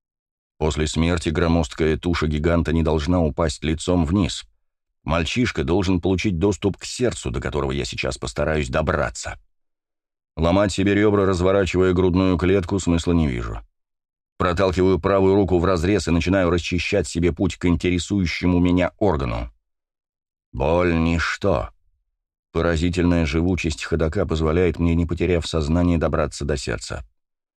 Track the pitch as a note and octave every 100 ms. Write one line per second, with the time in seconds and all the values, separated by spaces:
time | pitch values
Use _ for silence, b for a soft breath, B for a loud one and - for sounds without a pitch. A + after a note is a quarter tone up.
0 | _ _ _ _ _ _ D#2 D2+ D#2 D#2+
1 | E2 F2 F2 D#2 E2 E2+ E2 - D#2 D#2
2 | F2+ D#2+ D#2 D2+ E2+ E2+ D#2+ E2 D#2+ D#2
3 | D2+ F2+ D#2+ D#2+ E2 - D2+ D#2+ - F2+
4 | D2+ G2+ E2+ - - _ _ _ _ _
5 | - E2 D#2+ B2 A#2 - C#2+ F2+ F#2 F2+
6 | F#2 F#2 G#2+ E2 G2+ G2+ G2+ - - -
7 | A#2+ - C2+ C2 C#2 C#2+ C#2 C#2 B1+ -
8 | C2 - C2 - D2 D#2 C2 D#2 D#2 D#2
9 | A#1+ - - - _ _ _ _ _ _
10 | _ _ _ - E2 F#2+ G#2 - G2 G2+
11 | G#2+ G2+ F#2+ F2+ F2+ G2 F2+ F2 F#2 F2+
12 | F#2 F2 F#2 F2 F2+ G2 F2 G2 F2 E2+
13 | F2 E2+ D2+ A#1+ A1+ G#1 - _ _ _
14 | _ _ _ _ F2+ F2 F#2+ F#2 F#2 F2+
15 | F#2+ G2 F#2+ G2 F#2 F2+ F2 F#2 F2 G2+
16 | E2 E2+ D#2+ G2 F2 F2 - F2+ - G2+
17 | - F2 E2+ D#2 F#2+ - F2+ D#2+ F2+ F2
18 | - G2+ E2+ - F2+ F2 F2+ F2+ F2 -
19 | G2+ D2 B1+ A#1 A1+ - _ _ _ _
20 | _ _ _ _ _ - C#2+ F2 F2+ E2
21 | E2 E2+ - - G2 C#2 G1+ - _ _
22 | _ _ _ _ _ E2 E2 D#2+ F2 F2
23 | E2+ E2+ D#2 D#2+ F2 F2 E2 - - E2
24 | D#2+ G2+ E2+ D#2+ D#2+ E2+ F2+ D#2 E2+ E2
25 | E2 E2+ E2+ E2+ - D#2+ D2+ E2 F2 E2+
26 | E2 D2+ D2 - C#2+ D2 - A1+ - -
27 | - _ _ _ _